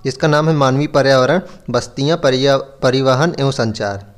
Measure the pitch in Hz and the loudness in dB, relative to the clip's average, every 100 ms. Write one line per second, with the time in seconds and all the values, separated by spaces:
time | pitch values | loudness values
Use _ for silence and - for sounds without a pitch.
0 | 135 - 160 147 160 151 135 131 147 143 | -8 -2 0 2 2 2 2 2 0 0
1 | 135 135 127 170 - - - 120 - - | 2 2 2 0 -4 -16 -6 -6 -6 -4
2 | 139 165 147 127 139 135 - - 131 131 | -2 0 0 2 2 0 -2 -2 0 0
3 | 131 127 165 - 139 131 113 107 104 98 | 0 2 0 0 -2 -2 -4 -4 -6 -8
4 | - | -14